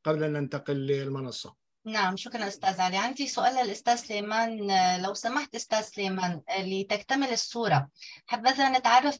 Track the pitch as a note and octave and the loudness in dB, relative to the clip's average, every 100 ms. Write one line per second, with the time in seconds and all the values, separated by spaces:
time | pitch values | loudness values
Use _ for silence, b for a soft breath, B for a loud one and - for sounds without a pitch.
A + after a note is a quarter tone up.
0 | - D#3 D#3 D3 C#3+ C#3+ - C#3+ C3+ C#3 | -2 0 0 -2 -4 -6 -4 -4 0 -2
1 | C3+ C3+ C3 A#2 - - _ _ A3 A3 | -2 -6 -6 -10 -14 -18 _ _ -6 -2
2 | F#3+ F#3+ - A#3+ G#3 G3 G3 F#3 F#3 F#3+ | 0 -2 -6 -6 -6 -2 -2 0 0 0
3 | A3+ C4 C#4 - A#3 C4 A#3 G3+ - A#3+ | -2 -4 -4 0 2 2 0 -2 0 0
4 | - G#3 G#3 A3 A3+ A3 G3+ F#3+ F3+ F3+ | 0 -6 -2 0 0 -2 0 4 4 2
5 | F#3+ G3+ A#3 C4+ C#4+ A3+ - G#3+ G#3+ - | -2 -4 -2 -2 -4 -8 -2 -2 -2 -4
6 | G3 F#3+ F3+ E3+ - F#3+ F#3+ F#3+ G3 G#3 | -4 -2 -2 -4 -4 -4 -2 -4 -2 -4
7 | - C4+ C4+ A#3 - A#3 A3 D3 C#3 B | -2 -2 0 -2 -4 -4 2 2 2 B
8 | B B - G#3+ A#3 C4+ C4+ B3+ B3 A#3+ | B B -6 0 2 4 4 4 6 6
9 | C#4+ C#4+ | 6 2